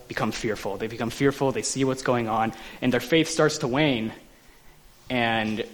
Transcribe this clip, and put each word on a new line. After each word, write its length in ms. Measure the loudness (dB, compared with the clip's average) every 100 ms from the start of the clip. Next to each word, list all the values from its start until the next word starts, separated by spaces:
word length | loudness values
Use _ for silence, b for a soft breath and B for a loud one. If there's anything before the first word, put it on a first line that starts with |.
| -10
become 240 | -4 -2
fearful. 460 | -2 -4 -4 -6 -6
They 100 | -6
become 240 | -4 -4
fearful, 400 | 2 2 2 0
they 100 | 0
see 220 | -2 0
what's 180 | 0 0
going 280 | 0 0 2
on, 240 | 0 0 -2 B B
and 100 | 0
their 80 | 2
faith 300 | 4 2 4
starts 300 | 4 2 2
to 80 | 0
wane, 440 | 2 2 2 -2 -6 -18 b b b b b -20 -20 -6
and 520 | 0 2 2 0 -2 -6